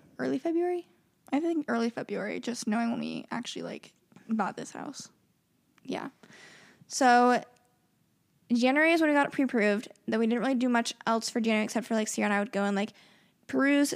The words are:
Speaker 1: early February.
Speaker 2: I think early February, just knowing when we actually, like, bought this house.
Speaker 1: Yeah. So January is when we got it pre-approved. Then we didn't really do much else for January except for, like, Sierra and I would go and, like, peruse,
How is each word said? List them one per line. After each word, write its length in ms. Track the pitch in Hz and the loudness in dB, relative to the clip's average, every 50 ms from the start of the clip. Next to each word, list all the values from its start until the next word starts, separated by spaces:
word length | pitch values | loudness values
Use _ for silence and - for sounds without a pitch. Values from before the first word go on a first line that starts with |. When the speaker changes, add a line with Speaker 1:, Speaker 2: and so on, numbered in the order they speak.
| - _ _ - | -20 _ _ -6
Speaker 1:
early 200 | 247 262 269 262 | -4 -4 -2 -2
February. 480 | - 339 330 339 349 359 359 349 - _ _ _ _ _ _ _ _ - | -2 -2 -2 0 0 -2 -2 -4 -8 _ _ _ _ _ _ _ _ -4
Speaker 2:
I 80 | 269 285 | -4 -2
think 260 | 339 339 339 302 285 | 0 0 -2 -2 -2
early 220 | - 240 233 233 233 | -2 -2 -2 -2 -2
February, 500 | - - 262 - 202 190 190 208 - - | -4 -6 -8 -6 -6 -6 -6 -6 -6 -6
just 280 | - - 240 - - | -6 -6 -8 -6 -4
knowing 240 | 220 214 233 233 233 | -2 -2 0 0 -2
when 80 | 233 - | -2 -4
we 260 | - - - - - - | -6 -6 -8 -8 -10 -10
actually, 320 | - 160 - - - - 165 | -10 -10 -10 -10 -10 -10 -10
like, 300 | - - - - - _ _ _ _ - - - - | -10 -12 -12 -16 -20 _ _ _ _ -20 -16 -8 -4
bought 260 | 226 220 190 220 - | -2 -2 -2 -2 -4
this 140 | - - - | -8 -10 -10
house. 380 | - - - - 269 - - - _ _ _ _ _ _ _ _ _ _ _ _ _ _ - | -12 -12 -12 -12 -12 -14 -18 -20 _ _ _ _ _ _ _ _ _ _ _ _ _ _ -14
Speaker 1:
Yeah. 240 | - - - - - - _ - - - - - - - - - - _ _ _ | -12 -10 -10 -10 -12 -16 _ -20 -20 -20 -20 -20 -20 -20 -20 -20 -20 _ _ _
So 560 | - - - 269 247 240 240 247 247 247 220 - - _ _ _ _ _ _ _ _ _ _ _ _ _ _ _ _ _ _ _ - | -8 -2 2 6 6 8 8 6 6 4 2 0 -6 _ _ _ _ _ _ _ _ _ _ _ _ _ _ _ _ _ _ _ 0
January 400 | 240 233 240 254 269 294 311 330 339 | 2 2 4 4 4 4 4 4 4
is 80 | 320 | 4
when 80 | 320 302 | 4 4
we 40 | 294 | 4
got 120 | 285 285 | 4 2
it 40 | - | 2
pre-approved. 580 | - - 277 254 - 233 202 208 202 208 - - - _ _ | 0 -2 0 0 2 2 2 2 2 0 -2 -8 -16 _ _
Then 120 | - 226 220 | -2 0 0
we 80 | 233 | 2
didn't 140 | 220 240 240 | 2 0 0
really 140 | 196 262 269 | 0 0 0
do 140 | 233 254 254 | 0 2 2
much 240 | 240 233 233 - - - - | 2 0 0 -2 -6 -6 -2
else 220 | 220 226 226 220 - | -2 0 0 -2 -2
for 100 | - 247 | -2 -2
January 240 | 220 226 220 214 214 | 0 2 2 0 0
except 220 | - - 226 233 | -2 -4 -4 -4
for, 80 | - 233 | -2 -2
like, 120 | 220 214 | -2 -2
Sierra 200 | - - 226 208 | -2 -2 -2 0
and 60 | 208 202 | 0 0
I 60 | 202 | 0
would 120 | 202 202 | -2 -2
go 120 | - 196 202 | -2 -2 -2
and, 120 | 202 202 | 0 0
like, 180 | 196 208 - - _ - - _ _ _ _ _ _ _ | -2 -2 -4 -8 _ -20 -20 _ _ _ _ _ _ _
peruse, 420 | - 262 262 269 277 285 285 285 277 - | -4 -2 0 2 4 4 4 2 2 -2